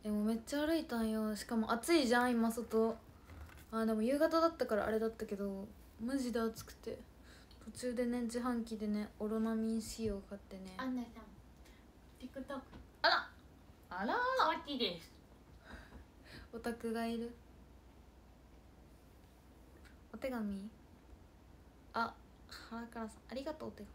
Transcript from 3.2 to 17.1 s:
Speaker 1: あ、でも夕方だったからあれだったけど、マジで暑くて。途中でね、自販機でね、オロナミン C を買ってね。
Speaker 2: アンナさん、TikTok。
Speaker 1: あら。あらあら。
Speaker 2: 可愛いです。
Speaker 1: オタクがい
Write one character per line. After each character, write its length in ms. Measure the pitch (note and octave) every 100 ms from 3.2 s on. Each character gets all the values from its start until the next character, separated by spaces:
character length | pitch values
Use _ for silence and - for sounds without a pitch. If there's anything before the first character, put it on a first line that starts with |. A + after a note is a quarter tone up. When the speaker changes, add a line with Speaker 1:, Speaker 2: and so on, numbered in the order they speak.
| - - - - -
Speaker 1:
あ、 140 | A3 A3+
で 80 |
も 80 | A3
夕 180 | A3+ C#4+
方 220 | D#4+ E4
だ 60 | E4
っ 100 | E4
た 80 | A#3+
か 100 | G#3
ら 100 | G3+
あ 60 |
れ 80 | A3
だ 80 | A3
っ 40 |
た 140 | A3+ A3
け 120 | G3
ど、 280 | G3+ G3 G#3 - - -
マ 140 | A3+ C4+
ジ 160 | B3
で 80 | A#3
暑 240 | A3+ A3+ -
く 100 | -
て。 240 | - - - - - - - -
途 80 | A3+
中 240 | - B3 A#3+
で 120 | A#3+
ね、 140 | B3
自 180 | A#3 A#3+
販 240 | B3 A#3+
機 120 | A3+ G#3+
で 120 | G#3+
ね、 200 | G#3 G#3 -
オ 80 | G#3+
ロ 120 | A3
ナ 140 | A3 A3+
ミ 200 | A3 A3+
ン 60 |
C 280 | A3 - A3
を 80 | G3 -
買 80 | G3+
っ 40 |
て 160 | - F#3+
ね。 160 | F#3+ G#3+
Speaker 2:
ア 80 | C4
ン 100 | B3+
ナ 80 |
さ 60 | A#3 A#3
ん、 20 | G#3+ - - - - - - - - -
TikTok。 400 | B3+ C4+ C4 C4+ - - - -
Speaker 1:
あ 40 | D#4
ら。 220 | E4+ - - - - - - -
あ 20 |
ら 80 | F3+
あ 40 | A3
ら。 100 | A4 B4 C5
Speaker 2:
可 120 | D#4+ E4 -
愛 80 | C4
い 40 |
で 200 | G#3 E3+
す。 120 | - - - - - - - - - - - - - - -
Speaker 1:
オ 60 | A#3
タ 140 | A#3
ク 180 | A3+ A#3
が 140 | A3+
い 120 | A3+